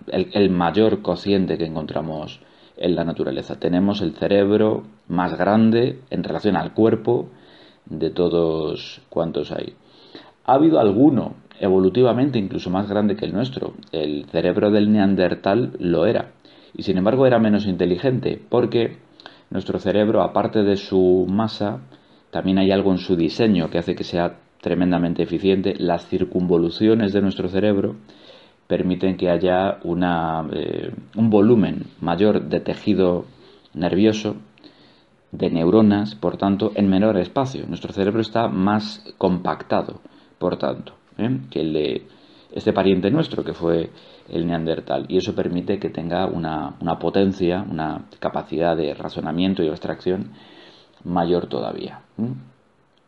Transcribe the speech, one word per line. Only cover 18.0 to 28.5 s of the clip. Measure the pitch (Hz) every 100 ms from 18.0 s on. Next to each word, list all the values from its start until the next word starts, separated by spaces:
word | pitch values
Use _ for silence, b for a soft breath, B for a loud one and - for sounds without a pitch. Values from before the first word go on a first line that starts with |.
| 135 127 85 82 -
porque | 120 120 120 117 - B B B B -
nuestro | 95 95 95
cerebro, | 95 98 104 107
aparte | 90 98 107 110
de | 101 101
su | - 95 92 92 90
masa, | 101 110 - 101 123 - b b b _
también | 85 90 95
hay | 95
algo | 98 98
en | 90
su | - 90
diseño | - - 113 90 80
que | 85
hace | 87
que | 85
sea | - 87 85 - _ _
tremendamente | - 87 90 85 85 85
eficiente. | 82 82 95 95 98 87
Las | 85 85 -
circunvoluciones | 92 90 92 90 85 85 - 107 113 101
de | 101
nuestro | 98 - 90
cerebro | 95 107 98 101 - B B B B B